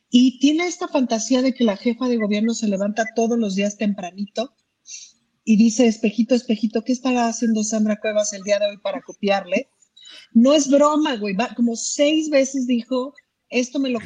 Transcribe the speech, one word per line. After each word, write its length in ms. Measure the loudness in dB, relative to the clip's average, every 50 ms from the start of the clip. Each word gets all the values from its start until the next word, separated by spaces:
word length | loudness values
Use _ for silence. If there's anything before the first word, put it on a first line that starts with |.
| _ _
y 280 | 4 4 4 4 2 2
tiene 280 | 2 2 2 2 -2
esta 200 | -4 -4 -6 -6
fantasía 540 | -2 0 0 0 0 -2 -4 -2 0 0 2
de 140 | 2 0 0
que 100 | 0 0
la 140 | 0 0 0
jefa 300 | -2 -2 -2 -2 -2 -2
de 100 | -2 0
gobierno 340 | 0 0 0 0 0 -2
se 160 | -2 -2 -2 -2
levanta 380 | -2 -2 -2 -2 -2 -4 -4 -4 -2
todos 220 | -2 0 0 0 0
los 160 | -2 -2 -2
días 240 | -2 -2 -4 -4 -4
tempranito 760 | -4 -4 -4 -4 -8 -12 -10 -10 -10 -8 -8 -8 -8 -8 _ _ _ _ _ _ _ -20 -20 -20 -20 -20 _ _ _ _ _ _ _
y 100 | 2 4 6
dice, 280 | 6 4 4 4 4
"Espejito, 480 | 2 2 0 -2 -2 0 0 0 0 0
espejito, 480 | 0 0 -2 -4 -2 -2 -4 -4 -4 -4
¿qué 80 | -4
estará 360 | -4 -4 -2 -2 -2 0 0 -2
haciendo 340 | -2 -2 -2 -2 -2 -2 -2
Sandra 360 | -2 -2 -2 0 -2 -2 -4
Cuevas 320 | -4 -4 -2 -2 -2 -2
el 100 | -6 -8 -4
día 140 | -2 -2 0
de 80 | -2
hoy 120 | -4 -6 -8
para 240 | -8 -8 -8 -8
copiarle?". 680 | -10 -14 -12 _ -2 -2 -2 -2 -2 -4 -4 -4 -4 _ _ _ _ _ _ _ _ -20 -20 -20 -8 _
No 220 | 2 4 6 6 6
es 160 | 4 4 4
broma, 460 | 4 4 4 4 4 2 0 -2 -2
güey, 180 | -4 -4 -4 -4
va, 200 | -4 -4 -4 -2
como 220 | -2 -2 -2 -2
seis 540 | -4 -6 -6 -2 0 0 2 2 0 0 0
veces 360 | 2 2 2 0 -2 -4 -2
dijo, 460 | -2 -2 -2 -2 -4 -4 -6 -6 -6 -10 _ _ _ _ _ _ -6
"Esto 280 | -4 -4 -4 -4 -4 -4
me 120 | -4 -2
lo 80 | -4 -4 -4